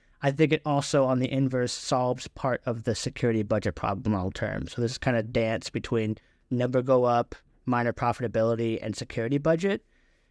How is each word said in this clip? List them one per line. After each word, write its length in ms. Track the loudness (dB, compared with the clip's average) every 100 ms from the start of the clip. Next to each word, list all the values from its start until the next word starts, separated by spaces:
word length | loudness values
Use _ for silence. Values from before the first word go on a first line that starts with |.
| _ _
I 120 | -2
think 200 | 2 4
it 80 | 4 2
also, 380 | 0 2 2
on 140 | 4 2
the 140 | 0
inverse, 400 | 0 0 0 -2
solves 560 | -4 -2 0 0 -2 -6
part 320 | -6 -2 -2 -2
of 180 | -4
the 100 | -2
security 480 | -2 -4 -2 0 0
budget 320 | 0 0 0
problem 380 | -2 -4 -2 0
long 200 | 0 -2
term. 360 | -4 -4 -4 -6
So 140 | -4
this 160 | -4 -2
kind 180 | 0 0
of 160 | 0
dance 380 | -2 0 -2 -4
between 480 | -8 -2 -2 -2 -4 _ _ _
number 320 | -2 0 0
go 220 | 4 4
up, 300 | 4 2 0 -8 _ _
miner 300 | -2 0 0
profitability, 840 | 0 -2 0 -2 2 2 2 0 -2
and 120 | -4
security 440 | -6 -6 -4 -2 0
budget. 440 | 2 2 0 -2 -6 _ _ _ _